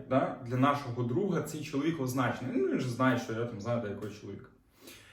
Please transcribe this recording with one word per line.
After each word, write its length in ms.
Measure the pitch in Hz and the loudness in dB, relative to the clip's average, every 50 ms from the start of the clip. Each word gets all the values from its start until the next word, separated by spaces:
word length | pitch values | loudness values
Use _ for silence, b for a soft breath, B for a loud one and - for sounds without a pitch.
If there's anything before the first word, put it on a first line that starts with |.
| - - | -4 2
да, 320 | 127 131 - - - - 120 | 2 2 2 2 -2 -6 -6
для 120 | 117 127 | -4 2
нашого 460 | 123 131 143 139 139 - 120 113 123 120 | 4 6 6 4 4 0 -4 -4 -2 -2
друга 380 | 117 127 165 208 190 170 156 | 0 2 2 2 2 2 0
цей 220 | - - - 151 - | 0 -2 -6 -8 -8
чоловік 380 | - - 135 143 165 151 - | -4 -2 0 0 2 0 0
означений. 560 | 131 127 123 135 127 113 110 - 127 - 254 | -2 -2 0 2 2 2 0 -2 -4 -2 0
Ну, 100 | - 392 | 2 2
він 120 | 370 285 - | 2 2 2
же 100 | 127 127 | 0 0
знає, 300 | 117 113 131 131 123 113 | 0 4 4 4 4 2
що 140 | - - 113 | 0 -2 -2
я 120 | 113 117 | -2 -2
там 160 | - - 101 | -4 -4 -6
знаю, 200 | 104 117 120 117 | -2 -2 0 0
де 80 | 110 101 | 0 -4
якогось 320 | 98 98 107 101 - - | -6 -6 -6 -8 -10 -10
чоловіка. 280 | - 101 95 - - - - - _ B B B B B B B B B | -12 -12 -12 -12 -14 -18 -20 -20 _ B B B B B B B B B